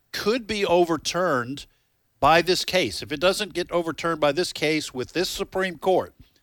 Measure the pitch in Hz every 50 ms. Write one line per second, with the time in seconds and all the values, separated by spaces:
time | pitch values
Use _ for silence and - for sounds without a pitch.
0 | _ _ - - - 202 233 262 214 190 220 202 196 170 175 180 175 165 165 147
1 | - - - 170 185 170 143 123 117 123 143 143 - - _ _ _ _ _ _
2 | _ _ _ _ 135 143 160 170 165 180 180 - - - 180 185 151 104 - -
3 | 123 104 151 143 165 190 185 - 208 175 - 170 - - 165 175 165 165 143 -
4 | - 170 165 151 147 147 139 170 175 - - - 160 151 160 151 143 - - 127
5 | 120 - - 160 185 - - - 196 - - 190 190 185 165 139 - 190 180 143
6 | 92 - - - - _ _ _